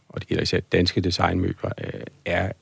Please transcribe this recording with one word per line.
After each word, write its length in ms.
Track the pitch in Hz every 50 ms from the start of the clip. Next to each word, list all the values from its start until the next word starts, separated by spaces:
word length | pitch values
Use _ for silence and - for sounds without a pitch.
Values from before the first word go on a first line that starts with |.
| _ _
og 100 | - -
det 80 | - -
gælder 140 | - 80 80
især 160 | - - 87
danske 420 | - - - 92 90 87 - -
designmøbler, 680 | 92 92 87 - - 87 90 90 90 92 95 - - - - -
øh, 240 | - - - - - - - - -
er 260 | - 87 90 95 95 - -